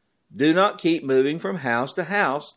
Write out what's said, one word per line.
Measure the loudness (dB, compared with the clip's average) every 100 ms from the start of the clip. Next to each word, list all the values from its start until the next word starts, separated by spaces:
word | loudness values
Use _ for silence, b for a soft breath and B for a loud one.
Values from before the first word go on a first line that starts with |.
| _ _ _
Do | 0 2
not | 4 2 0
keep | -2 0
moving | 2 2 2 0
from | -6 -4
house | -2 -2 -2
to | -6
house, | -4 0 0 -2 -8